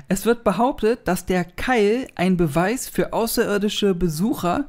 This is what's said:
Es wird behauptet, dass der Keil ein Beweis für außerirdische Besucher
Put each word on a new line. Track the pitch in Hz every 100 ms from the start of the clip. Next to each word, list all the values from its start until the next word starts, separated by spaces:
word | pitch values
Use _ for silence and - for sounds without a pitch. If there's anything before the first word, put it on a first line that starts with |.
| -
Es | 175 220
wird | 233 208
behauptet, | 185 254 - 214 247 -
dass | 180 -
der | 185 170
Keil | - - 247 202 240 262 -
ein | 185 175
Beweis | 170 143 185 254 -
für | - -
außerirdische | 185 226 247 190 202 208 - 202 175
Besucher | 180 151 220 - 175 285